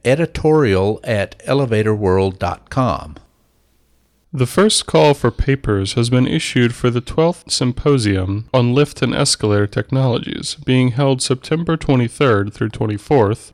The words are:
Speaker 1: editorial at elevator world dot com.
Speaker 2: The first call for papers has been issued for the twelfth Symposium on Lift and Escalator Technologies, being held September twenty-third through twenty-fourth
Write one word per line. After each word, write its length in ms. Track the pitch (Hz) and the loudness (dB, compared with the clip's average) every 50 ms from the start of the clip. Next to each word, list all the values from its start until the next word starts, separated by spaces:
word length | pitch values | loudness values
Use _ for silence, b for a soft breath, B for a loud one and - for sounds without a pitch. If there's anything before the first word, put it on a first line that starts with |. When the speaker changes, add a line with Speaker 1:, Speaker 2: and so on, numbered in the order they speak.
| - | -2
Speaker 1:
editorial 960 | 117 131 156 170 156 - - - 156 156 156 147 113 98 92 95 101 110 - - | 0 0 0 0 -4 -4 -2 0 2 2 4 4 2 2 2 2 0 -2 -4 -4
at 360 | - 113 104 98 92 - - - | -4 -2 -2 -2 -4 -8 -10 -6
elevator 500 | - 135 139 139 120 113 107 107 110 107 | -2 -2 -2 0 0 0 0 0 0 0
world 420 | 104 104 95 92 95 95 98 95 - | 0 0 0 2 2 2 0 -2 -4
dot 320 | 101 87 87 - - - | -6 -6 -6 -8 -10 -8
com. 460 | - 139 131 117 82 - - 78 76 - - _ _ _ _ _ _ _ _ _ _ _ _ _ _ _ _ _ _ _ _ _ | -4 -2 -2 -2 -2 -4 -8 -12 -18 -20 -20 _ _ _ _ _ _ _ _ _ _ _ _ _ _ _ _ _ _ _ _ _
Speaker 2:
The 140 | - 135 127 | -4 -2 -2
first 400 | 120 - - 190 214 - - - | -2 2 2 2 2 2 0 -2
call 300 | - - 160 156 151 143 | 0 2 4 4 4 4
for 160 | - - 120 | 2 0 -2
papers 640 | - - - - 135 131 - 120 107 98 98 98 - | 0 0 0 0 0 -2 0 -2 -2 0 -2 -2 0
has 180 | 123 117 117 | 0 0 2
been 160 | 127 127 127 127 | 2 2 2 2
issued 480 | - 160 - - - 127 120 120 120 | 0 -2 -4 -2 0 2 2 2 0
for 160 | - - 123 | 0 -2 -2
the 100 | 117 123 | 0 -2
twelfth 500 | 117 - - - 160 170 175 - - - | -4 -4 -2 0 0 0 0 -4 -6 -6
Symposium 960 | - - 135 123 120 - - 151 143 135 113 104 98 95 92 95 98 104 113 - - | -4 -2 -2 -2 -2 -2 0 2 2 2 2 0 0 0 -2 -2 -4 -6 -6 -2 0
on 220 | 131 120 120 120 | 2 2 2 2
Lift 260 | 139 147 - - - | 2 2 0 0 -4
and 140 | - 123 - | -4 -2 0
Escalator 500 | - 143 - - - - 107 104 104 104 | 0 -2 -2 -2 -2 0 0 0 0 0
Technologies, 880 | 101 - - 117 - 131 131 131 131 117 - - - - - - - - | -2 -2 -6 -6 -2 -2 0 0 0 0 -2 -4 -6 -10 -10 -10 -10 -12
being 360 | - 143 - 127 127 127 127 | -8 -4 0 2 2 2 2
held 340 | 113 123 143 139 135 127 - | 0 0 0 0 0 0 -2
September 520 | - 131 131 - - 156 165 170 160 165 | -4 -4 -4 -4 -4 -4 -4 -2 -2 -4
twenty-third 760 | 156 - - 139 127 120 117 - - 147 135 110 101 101 104 - | -2 0 0 2 2 2 0 -2 0 2 2 2 2 0 -2 -4
through 160 | - 120 110 | -6 -6 -6
twenty-fourth 840 | - - - 110 107 104 - - 156 139 107 98 110 - - - | -4 -4 -4 -4 -4 -6 -2 0 2 4 4 2 0 -2 -8 -10